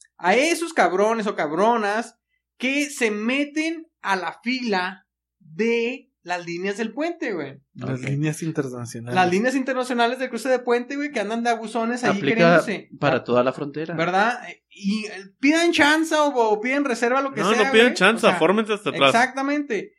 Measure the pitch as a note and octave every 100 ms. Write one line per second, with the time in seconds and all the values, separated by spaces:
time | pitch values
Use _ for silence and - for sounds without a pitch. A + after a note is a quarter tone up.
0 | _ _ F3 A3+ D#4+ E4 E4 - E3+ F#3
1 | G#3+ A3+ G#3 G3 D#3 D#3+ A3 A#3 G#3 G#3+
2 | A#3 - _ _ _ - B3+ C#4 C#4+ -
3 | A3+ G#3 A3+ C#4 C#4+ D4+ D#4+ E4 - _
4 | G3 F#3+ E3 - A#3 B3+ A#3+ F#3 F3+ F#3+
5 | _ _ _ _ D3+ D#3+ A3+ A#3 A#3 C4+
6 | - _ F3 F3+ E3+ E3+ G3 G#3 A3 B3
7 | E4 E4 C4+ F3 C3+ C3+ _ C3 B2+ B2+
8 | C3+ C#3 D#3 D3+ E3 D3 C3+ B2 A#2+ A#2
9 | A#2+ F#3 F3+ F#3 B3+ C4+ C4 B3+ B3 A#3+
10 | A#3+ C4 C4 A3+ C4 B3 B3 A#3+ B3 C#4+
11 | D4 C4 G3+ A#3 A#3 A3 A3 A#3 A3+ A#3+
12 | - - - A3+ E3+ E3 - E3+ - -
13 | C#3+ B2 - B2 B2+ B2+ C#3+ C#3+ E3 E3
14 | E3+ F#3+ A3 A#3+ F3 - _ F#3+ G3 G#3+
15 | G#3 F#3 G3 _ C#4 D#4+ E4+ D#4 D4 D#4
16 | D#4+ D4+ D4 B3+ A3 G#3+ B3 C#4 C#4+ A3+
17 | A#3+ C4+ C#4 - F#3 A3+ G3+ A3+ B3 -
18 | G3 A3+ G#3+ E3+ D#3 G#3+ G#3+ G#3 C#3+ C3
19 | C#3 A3+ B3 C4+ C#4 D4 C#4+ G3+ -